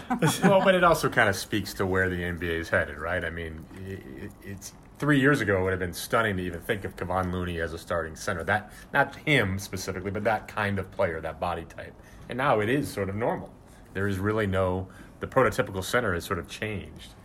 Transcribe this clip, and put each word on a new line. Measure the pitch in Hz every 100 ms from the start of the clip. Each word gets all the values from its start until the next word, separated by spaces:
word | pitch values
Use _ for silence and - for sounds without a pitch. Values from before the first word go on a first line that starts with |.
| - 247 160 -
Well, | 185 190
but | 190 185
it | 175
also | 160 135
kinda | 127 107
speaks | 98 - 107 98 -
to | 95
where | 95 92
the | 90
N | 87 87
B | 87
A |
is | 82 82
headed, | 95 76 73
right? | 80 90
I | 82
mean, | 85 82 80 - 92 95
it, | 95 67 65 101 -
it's, | 98 95 - - - -
three | 147 139
years | 135 135
ago | 101 95
it |
would | 95
have | 92
been | 90
stunning | 85 - 117 110 92
to |
even | 90 85
think | - 107 104
of | -
Kevon | 90 92 90
Looney | 90 87 85
as | 80
a | 82
starting | - 87 80 80
center. | - 85
That, | 80 104 - - -
not | 143 135 -
him | 151 139 98 95
specifically, | - 95 98 92 98
but | 101 107
that | 107 -
kind | - 101 98
of | 92
player, | - 92 80
that | 80 76
body | 87 85 85
type. | - - - - - -
And | 123
now | 139 110
it | 104
is | 143 -
sort | - 95
of | 101
normal. | 131 180 - - - - - 95
There | 101
is | 95
really | 101 110 101
no, | 92 92 92 95 - - -
the | -
prototypical | 131 113 98 104 95
center | 92 123 110
has | 87
sort | - 90
of | 76
changed. | - 107 92 78 - - -